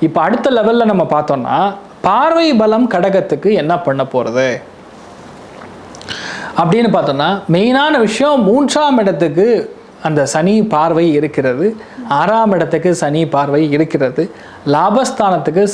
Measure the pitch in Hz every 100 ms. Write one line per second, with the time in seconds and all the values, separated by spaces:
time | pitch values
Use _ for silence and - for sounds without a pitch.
0 | 156 170 165 240 285 240 214 233 226 196
1 | 151 151 147 139 123 135 196 190 - -
2 | - 214 311 330 330 240 214 226 247 180
3 | 185 190 - 143 185 208 147 175 - 135
4 | 127 131 113 123 131 113 - - - -
5 | - - - - - - - - - -
6 | - - - - - - 165 214 226 180
7 | 151 139 156 196 - 170 226 262 294 294
8 | 220 - 285 277 190 247 277 302 294 254
9 | 196 165 165 147 220 214 - - - -
10 | 160 151 131 156 175 214 214 151 165 160
11 | 170 147 151 147 131 127 196 220 - -
12 | 233 226 175 220 220 185 165 165 180 170
13 | 151 151 160 139 143 143 156 147 156 151
14 | 131 - 175 - - - 147 147 190 220
15 | 254 - 202 175 143 165 202